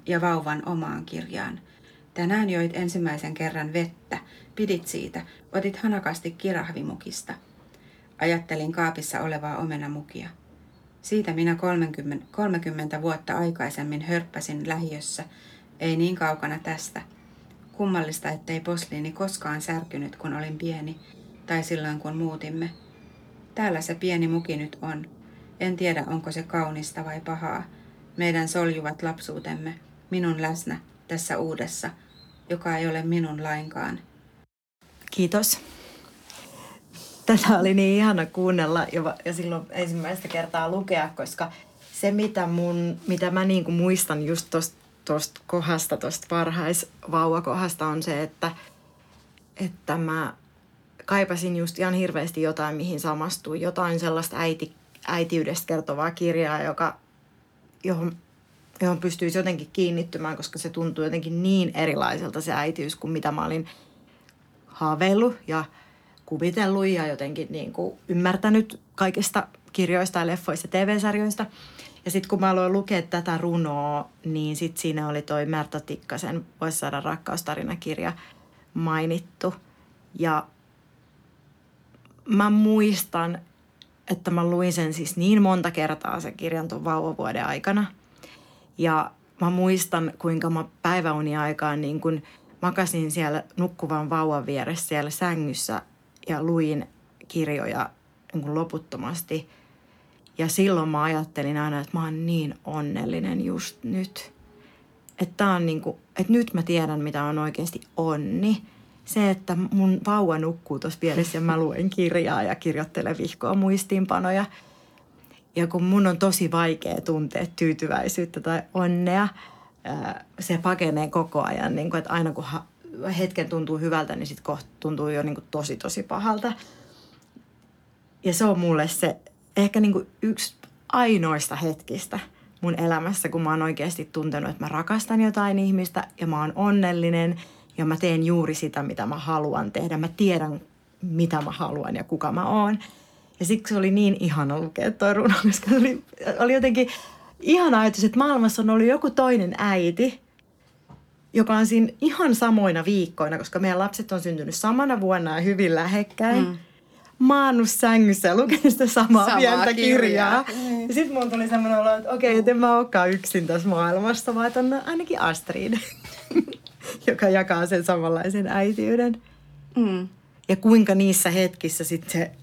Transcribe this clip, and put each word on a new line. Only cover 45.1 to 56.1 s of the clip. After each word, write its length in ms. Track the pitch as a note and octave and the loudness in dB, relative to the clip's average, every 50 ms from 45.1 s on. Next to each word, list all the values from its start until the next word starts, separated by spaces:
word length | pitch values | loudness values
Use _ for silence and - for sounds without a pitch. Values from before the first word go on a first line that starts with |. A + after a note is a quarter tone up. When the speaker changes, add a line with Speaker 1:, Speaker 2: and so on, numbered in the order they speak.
| D3+ D3 - - - - - | -2 -2 -4 -6 -10 -14 -8
Speaker 2:
kohdasta, 500 | - - F3 D#3+ E3 E3 D#3+ - - D3+ | -4 -4 -2 0 0 -2 -2 -2 -2 -4
tost 340 | - - - D#3+ - - - | -4 -4 -6 -8 -8 -6 -4
varhaisvauvakohdasta 1600 | E3+ E3+ E3 E3 E3 E3+ D#3 D#3+ F3 E3 - - - - - - D#3 E3 E3 E3 E3 E3+ E3 C#3+ B2 F3+ F#3 F3 E3+ - D#3 | -2 0 0 0 -2 -2 -2 -2 -2 -2 -4 -6 -12 -18 -8 -2 0 2 2 2 2 0 0 -2 -2 -2 -2 -4 -4 -4 -4
on 160 | D#3 D3+ D#3+ | -4 -4 -4
se, 200 | D#3+ F3 D3+ C#3+ | -4 -4 -4 -4
että, 300 | D#3 D#3 - - E3+ E3 E3 - - - - _ _ _ _ _ _ _ _ - _ _ _ _ _ _ _ | -4 -6 -6 -6 -6 -6 -6 -8 -16 -20 -20 _ _ _ _ _ _ _ _ -20 _ _ _ _ _ _ _
että 400 | - F#3+ F3 - - _ - D3 | -8 -8 -8 -8 -8 _ -4 -2
mä 380 | E3+ E3 D#3+ D#3 D#3+ D3+ - - - _ _ _ _ _ _ _ _ _ _ _ - - | -2 -2 -2 -2 -2 -4 -4 -8 -10 _ _ _ _ _ _ _ _ _ _ _ -14 -4
kaipasin 520 | - G3+ G3+ G3 F#3 F3 E3+ F3 F3+ F3 | 0 2 2 2 2 0 -2 -2 -2 -2
just 220 | E3+ E3+ E3+ - - | -2 -2 -4 -2 -2
ihan 160 | F#3 F#3 F3+ | 0 0 2
hirveästi 480 | F#3 F#3 F3 D#3+ D#3 D3+ E3+ - D#3 | 0 0 0 -2 -2 -4 -4 -2 -2
jotain, 340 | D#3 D#3 D#3 D#3+ D3+ D3+ D#3 | -2 0 0 -2 -4 -4 -4
mihin 240 | D3+ D#3 F3+ E3+ D3 | -4 -4 -4 -4 -4
samastua. 560 | - D#3+ D3+ D#3 D#3 F3+ F3+ - - D3+ D#3 | -4 -4 -4 -4 -4 -4 -6 -8 -8 -8 -6
Jotain 440 | E3+ E3+ F3 F3 F#3 F3+ F3 E3+ E3 | -4 -4 -4 -2 -2 0 0 0 0
sellaista 360 | F3 E3 D#3+ E3 E3 - - | 0 0 -2 -2 -2 -4 -4
äiti-, 360 | - E3 E3 D#3+ D#3+ D#3+ D#3+ - _ _ _ - - - | -2 -2 -2 -2 -4 -6 -10 -12 _ _ _ -20 -12 -8
äitiydestä 600 | - F3 E3+ E3 E3 F3 E3 D#3 C#3 E3 E3 - | -4 -2 -2 -2 0 0 -2 0 -2 -4 -4 -4
kertovaa 440 | - E3 D#3 - - C#3+ C#3+ D#3 E3 | -4 -4 -4 -4 -4 -4 -4 -4 -4